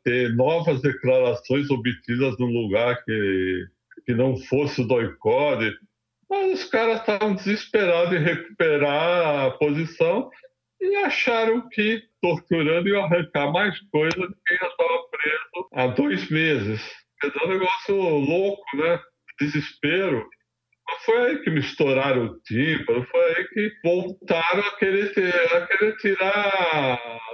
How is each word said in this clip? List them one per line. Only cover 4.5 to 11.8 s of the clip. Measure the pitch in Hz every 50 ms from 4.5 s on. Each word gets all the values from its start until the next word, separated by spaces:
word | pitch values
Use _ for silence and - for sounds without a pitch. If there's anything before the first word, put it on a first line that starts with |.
| 127 139 147 143 - -
o | 123 107
doicode. | 127 120 117 98 - - - 107 117 131 147 147 135 110 110 107 101 - _ _ _ _ _ _ _ _ _ -
Mas | 392 403 392 381 370 -
os | -
caras | - - 226 226 226 226 220
estavam | - - 214 196 214 214 196
desesperados | 180 - 196 208 220 - - - 214 202 175 170 170 175 175 185
em | 170 147
recuperar | 135 123 113 - - - - 175 160 151 147 143 143 143 147 160 170 175 180 170 156 147 143 135
a | 131
posição | 127 - 151 151 143 151 165 160 - - 165 165 185 226 269 - - - - - _ _ _ _ _ -
e | 392 370 403 403
acharam | 403 - - - - - 233 226 226 226 220 247 240 -
que | - -